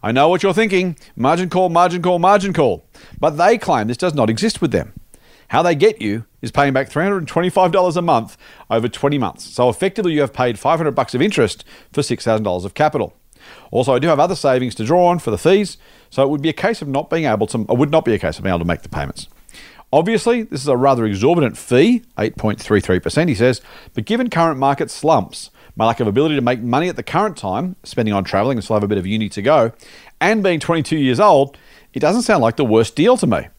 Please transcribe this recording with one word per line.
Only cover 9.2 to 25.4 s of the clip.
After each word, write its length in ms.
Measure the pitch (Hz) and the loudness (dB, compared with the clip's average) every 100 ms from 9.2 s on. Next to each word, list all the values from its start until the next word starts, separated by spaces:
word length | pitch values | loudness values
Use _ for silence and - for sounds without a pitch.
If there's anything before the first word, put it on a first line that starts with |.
| 107 - | -4 -6
So 240 | - - 123 | -16 0 0
effectively, 440 | 113 190 190 180 | 2 -4 -2 -2
you 80 | 151 | 0
have 120 | 139 | -2
paid 240 | - 127 110 | 0 -2 0
five 220 | 139 160 | 0 0
hundred 160 | 156 | 0
bucks 200 | 127 123 123 | -2 -2 0
of 60 | |
interest 420 | 185 202 110 - - - _ | 0 2 0 -2 -18 -20 _
for 120 | - | -6
six 180 | 139 117 | -4 -4
thousand 200 | - 113 | -2 -2
dollars 200 | 104 90 | -2 -4
of 100 | 92 | -6
capital. 380 | - 156 151 101 _ _ _ - - - | -2 0 0 -6 _ _ _ -20 -20 -6
Also, 200 | 117 127 | -2 2
I 60 | 123 | 2
do 80 | 156 | 2
have 120 | 147 | 2
other 160 | 170 185 | 2 0
savings 380 | 143 127 123 - | 0 0 -2 -6
to 80 | |
draw 220 | 113 175 175 | 0 2 2
on 100 | 175 | 0
for 140 | - | -4
the 60 | 104 | -2
fees, 400 | 160 196 202 - - _ _ | 2 2 0 -10 -20 _ _
so 120 | - | -2
it 60 | 139 | 0
would 140 | 147 | 0
be 60 | 156 | -4
a 40 | |
case 260 | - 196 233 | -2 -2 -2
of 60 | 147 | -4
not 240 | 135 - | -4 -2
being 140 | 165 | -2
able 220 | 151 110 110 | 0 0 -2
to, 120 | 120 | -4
it 140 | 104 123 | -2 0
would 140 | 147 | 2
not 140 | 160 | 2
be 80 | - | 0
a 40 | 120 | -2
case 180 | 82 - | -2 -4
of 60 | |
being 80 | 95 | -2
able 60 | 87 | -2
to 40 | 85 | -2
make 160 | 82 | -4
the 60 | - | -6
payments. 380 | - 71 - - - - - - - - | -10 -10 -12 -18 -20 -20 -20 -20 -20 -2
Obviously, 500 | 139 170 226 - 240 | 0 2 0 0 -2
this 180 | 214 147 | -2 -6
is 80 | 139 | -2
a 80 | 123 | 2
rather 300 | 127 120 110 | 2 2 0
exorbitant 500 | 98 123 175 135 - | 0 2 2 0 -4
fee, 460 | - 123 190 247 - - | 0 2 4 2 -2 -6
eight 180 | 110 - | -6 -2
point 240 | 107 101 | -4 -4
three 200 | - 104 | 0 0
three 180 | - 92 | 2 0
percent, 280 | 82 143 170 | 0 -2 0
he 40 | |
says, 260 | 101 123 123 - - - | 2 2 0 -8 -20 -12
but 100 | - | -10
given 240 | 110 233 247 | -4 -2 -2
current 300 | 165 170 135 | 0 0 2
market 320 | 135 139 156 | 0 0 -6
slumps, 600 | - 151 147 92 - | -4 0 0 0 -12